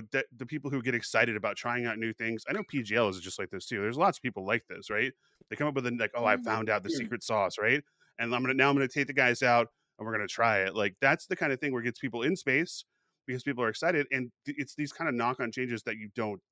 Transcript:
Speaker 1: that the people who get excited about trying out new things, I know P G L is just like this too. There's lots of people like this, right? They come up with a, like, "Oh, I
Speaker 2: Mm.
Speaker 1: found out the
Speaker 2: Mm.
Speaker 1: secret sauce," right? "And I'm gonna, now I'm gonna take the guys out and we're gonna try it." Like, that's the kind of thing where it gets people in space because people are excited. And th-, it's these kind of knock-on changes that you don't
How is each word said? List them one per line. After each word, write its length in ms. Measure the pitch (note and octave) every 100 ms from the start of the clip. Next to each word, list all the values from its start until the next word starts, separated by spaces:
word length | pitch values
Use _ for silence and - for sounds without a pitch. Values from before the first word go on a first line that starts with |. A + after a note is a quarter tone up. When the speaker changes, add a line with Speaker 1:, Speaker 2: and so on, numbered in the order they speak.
| A2
Speaker 1:
that 140 | C3+ - A#2+
the 80 | B2
people 260 | D3+ C#3
who 100 | C3+
get 140 | A#2+ A#2+
excited 400 | - A2+ A#2+ G#2+
about 220 | G#2 G2
trying 280 | A#2+ B2 A#2+
out 120 | A2
new 160 | A2+
things, 320 | G#2+ A2+ A2+ -
I 60 |
know 100 | F3 -
P 120 | C#3
G 140 | G#2+ A2+
L 140 | G#2+
is 100 | F#2
just 200 | E2+ -
like 100 | F#2
this 160 | F#2+ -
too. 160 | G#2+
There's 160 | G#2 C3
lots 200 | F#3 -
of 40 |
people 240 | B2+ G2 F#2+
like 180 | A2+ -
this, 200 | F2+ -
right? 220 | G#2+ B2+ - _ _ _
They 60 | A2
come 100 | D3
up 60 | C3+
with 100 | B2
a, 40 | A#2+
like, 120 | G#2+ A#2+
"Oh, 80 |
I 140 | A2 G2+
Speaker 2:
Mm. 80 | A#2
Speaker 1:
found 240 | A2 A2
out 140 | G#2
the 60 | F#2+
Speaker 2:
Mm. 80 | C3+
Speaker 1:
secret 260 | A2+ A2
sauce," 340 | - A2 F#2+ -
right? 260 | G#2+ C#3+ - _ _ -
"And 140 | A#2
I'm 80 | B2
gonna, 120 | B2+
now 160 | C3+ C#3
I'm 60 | C#3
gonna 120 | C3
take 200 | D3 C3+
the 60 |
guys 280 | C3+ B2+ A#2+
out 240 | B2+ A#2+ A2+ _ _ -
and 80 | A2
we're 80 |
gonna 140 | A2 G2+
try 320 | - A#2 G2+
it." 160 | F#2+ G2
Like, 200 | G#2 F#2+
that's 240 | C3+ D#3+ -
the 80 | F3+
kind 160 | D#3
of 80 | C3
thing 140 | D3
where 80 | B2
it 40 | A#2+
gets 140 | -
people 220 | B2+ A#2
in 120 | C3+ F#3
space 480 | C#3 C3+ F3+ - - _ _ _ -
because 160 | B2+
people 200 | C#3+ B2
are 60 | A2+
excited. 360 | - E3 D#3+ C#3+
And 200 | C3+ B2 - -
th-, 120 | C#3+
it's 160 | C3+ -
these 180 | C#3+
kind 160 | - E3
of 60 | A#2+
knock-on 360 | A#2 C3+ A#2
changes 300 | B2+ B2+ A2+
that 140 | A#2 A2
you 120 | G#2+ A#2+
don't 260 | A2 G2 _